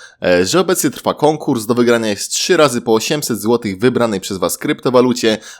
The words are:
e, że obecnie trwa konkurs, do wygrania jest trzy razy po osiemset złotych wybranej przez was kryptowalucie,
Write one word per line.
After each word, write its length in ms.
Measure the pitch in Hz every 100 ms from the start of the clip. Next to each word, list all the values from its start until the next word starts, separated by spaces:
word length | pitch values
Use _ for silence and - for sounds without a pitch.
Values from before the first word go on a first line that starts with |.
| - _
e, 240 | 87 90 95
że 140 | 170
obecnie 300 | 180 180 147
trwa 240 | - -
konkurs, 520 | - 151 151 - 123 107
do 80 |
wygrania 360 | 120 120 117 110
jest 200 | 101 -
trzy 260 | - - 175
razy 200 | 147 120
po 180 | 120
osiemset 460 | 110 - 151 - 110
złotych 380 | 104 120 107 92
wybranej 420 | 123 120 117 98
przez 180 | - 95
was 200 | 87 -
kryptowalucie, 800 | 143 151 135 127 127 120 113 107 -